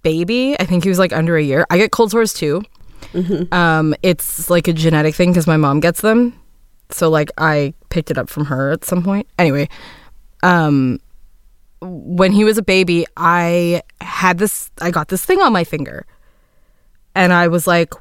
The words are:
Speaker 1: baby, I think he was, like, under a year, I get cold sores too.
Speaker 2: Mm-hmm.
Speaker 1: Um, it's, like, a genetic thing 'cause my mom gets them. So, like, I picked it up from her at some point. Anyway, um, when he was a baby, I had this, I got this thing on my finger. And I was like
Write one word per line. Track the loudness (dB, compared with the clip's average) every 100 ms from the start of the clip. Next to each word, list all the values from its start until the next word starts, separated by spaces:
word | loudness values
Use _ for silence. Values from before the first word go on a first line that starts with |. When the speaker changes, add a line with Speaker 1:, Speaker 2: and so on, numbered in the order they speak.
Speaker 1:
baby, | -2 -2 -2 0 0 -2
I |
think | -2 0
he | 0
was, | 0
like, | 0
under | 0 0 0
a |
year, | 0 0 0
I | 0
get | 0
cold | 0 0
sores | 2 -2
too. | -2 -4 -4 -6 -18 -20 -20 -10
Speaker 2:
Mm-hmm. | -6 -4 -4 -2
Speaker 1:
Um, | 0 2 2 0 0
it's, | 0 0 -4 -8 0
like, | 0 0
a |
genetic | 0 2 2 0
thing | 2 2
'cause | 2 2
my | 2
mom | 2 2
gets | 0 0
them. | 2 2 2 -4 _ _ _ _ _
So, | -2 0
like, | 0 -2 -2
I | 0 0 -2 -6 -6
picked | -6 -4
it | -6
up | -6
from | -6 -4
her | -2 -2
at | -4
some | -4 -2
point. | -2 -4 -4 0
Anyway, | 0 0 -4 -10 -20 -20 -20 -20 -20 _
um, | 2 2 2 2 0 -4 _ -20 -20 _ _ _ _ _
when | -16 -14 -8 0 2
he | 4
was | 4 2
a |
baby, | 2 2 2 0 -2 -2
I | 0 2 2 0 0 -2 -6 _
had | -12 -2 0 2
this, | -2 -4 -12 -8
I | -4
got | -4 -4
this | -6
thing | 0 2
on | 2
my | 2
finger. | -2 -6 -8 -12 -18 _ _ _ _ _ _ _ _ _ _
And | 0 2
I | 4 2
was | 0 2
like | 0 0 -6